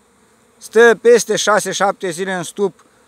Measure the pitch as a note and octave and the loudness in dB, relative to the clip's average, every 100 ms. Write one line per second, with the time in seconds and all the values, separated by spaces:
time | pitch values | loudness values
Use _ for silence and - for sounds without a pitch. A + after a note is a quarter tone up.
0 | _ _ _ _ _ _ - A3 A#3 G#3 | _ _ _ _ _ _ -4 2 4 4
1 | A#3 A#3+ - G3 - G#3 F#3 E3+ G3 F3+ | 4 2 2 -4 0 -2 -2 -2 -4 -2
2 | F#3+ D#3+ F#3+ F#3 D#3 - G3 - _ _ | -8 -8 -8 -8 -8 -6 -6 -6 _ _